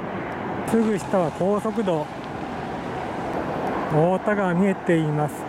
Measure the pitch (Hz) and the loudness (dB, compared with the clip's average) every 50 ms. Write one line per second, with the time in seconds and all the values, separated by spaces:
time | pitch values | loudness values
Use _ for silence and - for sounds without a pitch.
0 | - - - - - - - - - - - - - - 226 226 220 220 208 180 | -6 -6 -6 -6 -6 -6 -6 -6 -6 -4 -4 -4 -2 2 2 4 4 4 2 0
1 | - - 208 190 170 143 - - 175 196 208 202 - 220 202 233 214 190 165 151 | 0 2 2 2 2 2 0 0 2 2 2 2 0 0 0 0 2 2 2 0
2 | 151 - - - - - - - - - - - - - - - - - - - | 0 -4 -8 -10 -8 -8 -8 -8 -6 -6 -6 -6 -6 -6 -6 -6 -6 -6 -6 -6
3 | - - - - - - - - - - - - - - - - - - 151 151 | -6 -6 -6 -6 -4 -4 -4 -4 -4 -4 -4 -2 -2 -2 -2 -2 -2 2 4 4
4 | 165 180 185 185 - 220 208 202 196 180 170 175 202 196 190 - - - 170 160 | 4 4 4 2 2 0 2 2 2 2 4 4 4 4 2 2 2 2 2 4
5 | 156 151 151 151 147 147 - - - | 4 2 2 0 0 0 -2 -6 -10